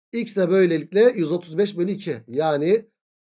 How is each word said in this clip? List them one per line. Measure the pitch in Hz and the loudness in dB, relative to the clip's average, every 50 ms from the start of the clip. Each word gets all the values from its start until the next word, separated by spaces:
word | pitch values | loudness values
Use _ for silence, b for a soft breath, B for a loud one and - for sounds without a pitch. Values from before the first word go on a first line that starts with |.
| _ _ | _ _
x | - 233 233 - - | -6 -6 -6 -4 -2
de | 202 185 165 | 0 0 2
böylelikle | 190 196 185 170 165 156 151 - 185 202 226 247 240 | 4 4 4 4 2 -2 -4 -2 2 4 4 4 4
yüz | 202 165 147 | 2 -2 -2
otuz | 175 170 170 160 160 165 | -2 -4 -6 -6 -4 -2
beş | 208 202 202 170 | -2 -2 -2 -4
bölü | 180 196 | -4 -4
iki. | 196 202 - 175 127 113 - - | -4 -6 -6 -8 -8 -8 -10 -6
Yani | 120 139 156 160 147 143 151 170 208 226 - _ _ _ _ _ _ _ | -4 -2 0 0 0 0 2 2 0 0 0 _ _ _ _ _ _ _